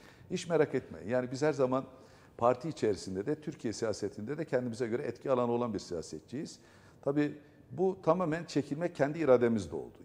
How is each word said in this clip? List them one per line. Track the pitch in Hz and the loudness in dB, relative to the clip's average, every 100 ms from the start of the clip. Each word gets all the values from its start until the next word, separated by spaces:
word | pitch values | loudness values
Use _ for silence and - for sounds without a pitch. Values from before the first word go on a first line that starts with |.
| - - - | -20 -20 -8
Hiç | 180 165 | -8 0
merak | 160 143 131 | 2 2 0
etme. | - 80 90 | -6 -10 -4
Yani | 127 127 | -2 -2
biz | 131 | 0
her | 151 | 0
zaman | 139 127 131 131 - - - - - | 2 2 2 -4 -12 -20 -20 -20 2
parti | 117 123 160 | 2 4 -2
içerisinde | - 110 92 - 95 120 | 0 0 0 -2 -4 -2
de | 151 | -4
Türkiye | - - 117 | -6 -6 -6
siyasetinde | 98 110 101 98 - 107 151 | -2 -2 -2 -6 -6 -8 -6
de | 156 | -2
kendimize | 127 123 113 117 | -2 -2 -4 -2
göre | 123 | -2
etki | 139 - 143 | -4 -6 0
alanı | 127 120 | 2 2
olan | 120 120 | 0 -2
bir | 107 | -4
siyasetçiyiz. | - 85 - 78 - 123 202 - - - - - | -6 -8 -8 -12 -10 -10 -10 -14 -20 -20 -20 -6
Tabii | 143 147 147 147 - - - | 0 2 0 -2 -18 -20 -10
bu | 143 185 185 | 0 0 2
tamamen | 160 180 170 165 151 | 2 2 2 -2 -2
çekilme | 147 135 143 175 | -2 -2 -2 -4
kendi | - 143 160 | 0 0 2
irademizde | 147 123 120 110 85 78 | 6 8 8 2 -2 -8
oldu. | 60 - | -10 -10